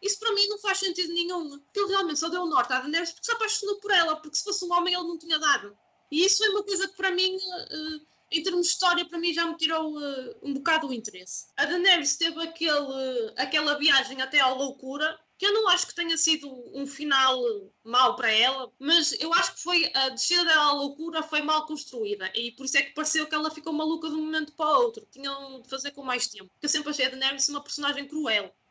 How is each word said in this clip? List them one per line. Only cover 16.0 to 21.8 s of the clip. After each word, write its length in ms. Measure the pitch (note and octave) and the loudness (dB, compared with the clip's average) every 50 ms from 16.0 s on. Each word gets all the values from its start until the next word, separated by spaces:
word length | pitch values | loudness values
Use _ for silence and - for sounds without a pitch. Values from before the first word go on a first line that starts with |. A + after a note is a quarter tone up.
| E4+ E4 E4 | -4 -2 0
sido 320 | - D#4 D#4+ D#4+ D#4 C#4+ C#4 C4 B3+ A#3+ - - | 2 2 2 2 0 -2 -8 -14 -14 -14 -10 -8
um 140 | C#4 C#4 | -6 -6
final 500 | C#4 - - D4+ D4 C#4 C4+ C4 C4 B3+ B3+ B3 A#3+ G#3+ G3+ F#3+ - _ _ _ | -6 -6 -6 0 2 4 6 6 4 4 4 2 0 0 -2 -6 -12 _ _ _
mau 320 | A3 A#3 B3 C4 A#3+ A3 | 0 4 6 6 6 4
para 160 | - A#3+ A3+ | 2 2 2
ela, 400 | A3 G#3+ A#3 B3+ C4+ C4+ B3+ - _ - | 4 4 4 4 2 0 -6 -10 _ -6
mas 320 | C4+ C#4+ E4 F4 D4 - - - | 0 2 4 4 4 2 -2 -2
eu 140 | - E4 E4+ | -2 2 2
acho 220 | F#4 - - - | 2 2 0 -2
que 80 | - - | -6 -2
foi, 280 | E4 F4+ E4+ E4 - - | 0 2 2 2 0 0
a 140 | C4+ C4 | 0 0
descida 380 | C4 A#3 - - - F4 F4+ F4 | 0 -2 -2 0 2 2 2 4
dela 220 | E4 D#4+ D#4 D4 | 4 6 6 6
à 40 | D4 | 6
loucura 500 | C#4+ C#4+ C#4 C#4+ - - D#4+ E4 D#4+ D#4 D#4 | 4 2 0 -2 -4 -6 -8 -4 -2 -4 -2
foi 180 | - D#4 D4+ | 0 0 0
mal 240 | D4 D4+ D#4 D#4 D#4 | 2 2 2 2 0
construída, 680 | D#4 D4+ C#4+ | -2 -6 -10